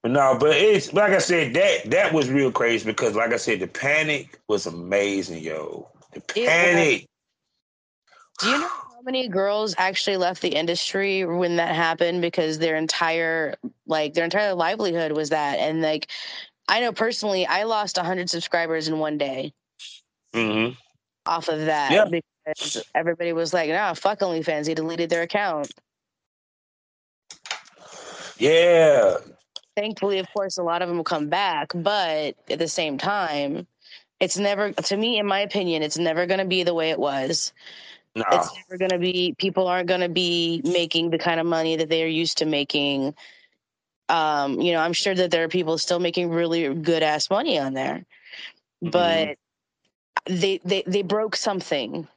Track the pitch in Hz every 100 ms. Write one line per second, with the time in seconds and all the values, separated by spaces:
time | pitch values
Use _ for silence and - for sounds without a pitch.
0 | 117 139 135 123 151 151 214 196 - 175
1 | 208 190 - 175 139 139 196 - 107 160
2 | 190 160 127 139 131 - 117 113 104 107
3 | 117 107 117 117 - 104 90 - 139 151
4 | 151 147 - - - 104 87 85 87 101
5 | 101 98 87 82 78 78 76 73 - _
6 | _ - - 208 240 165 175 170 156 110
7 | - _ _ _ _ _ _ _ _ _
8 | _ - _ - 208 285 349 - - -
9 | 254 262 254 185 196 208 214 180 185 185
10 | - 190 180 180 180 151 170 175 - 196
11 | 196 190 180 175 180 170 165 165 165 165
12 | 175 175 170 - 156 156 165 156 160 -
13 | 165 165 165 165 151 - - _ - 156
14 | 151 165 170 190 208 180 165 220 196 170
15 | 160 151 147 156 143 139 143 160 156 156
16 | - - - - - _ - 214 240 -
17 | 226 233 208 190 175 180 220 220 202 190
18 | 170 185 180 170 - 170 165 160 156 156
19 | 156 151 139 131 147 _ _ _ - -
20 | _ _ _ 113 110 107 117 127 _ _
21 | _ _ - 165 160 156 156 151 139 202
22 | 202 165 - _ - 156 - 117 - -
23 | 165 170 170 165 165 175 156 170 202 156
24 | 196 208 190 165 160 151 151 160 160 165
25 | 165 170 170 208 202 156 143 - _ _
26 | _ _ _ _ _ _ _ _ _ _
27 | _ _ _ - - - - _ - -
28 | - - - - 131 165 175 170 160 135
29 | 101 82 - - _ - _ - 208 208
30 | 202 190 180 208 190 185 170 175 175 175
31 | 160 165 147 175 196 156 151 175 175 208
32 | 175 156 147 - - 151 165 - 156 139
33 | 190 208 170 147 143 170 180 _ - -
34 | _ _ 185 190 202 202 208 - - 196
35 | 226 220 202 196 202 202 180 160 151 160
36 | 170 160 180 190 190 185 175 165 160 151
37 | 143 135 135 165 - _ - - - -
38 | _ 113 98 - - - - 180 185 180
39 | 180 180 180 143 190 185 185 180 175 180
40 | 175 170 175 170 165 165 170 180 165 165
41 | 165 165 175 165 165 165 160 160 156 165
42 | 160 160 165 - 156 143 143 151 143 139
43 | 135 156 - - _ _ _ _ _ _
44 | - 165 156 147 139 131 175 170 165 175
45 | 202 185 180 165 165 185 160 165 - 175
46 | 175 170 175 170 170 170 147 156 156 165
47 | 156 151 - 196 311 170 135 131 135 -
48 | - - - - - _ _ _ 170 170
49 | 170 165 156 143 _ _ _ _ _ _
50 | _ - - 185 196 196 180 196 - 196
51 | 185 208 214 - 226 190 - 143 117 147
52 | 156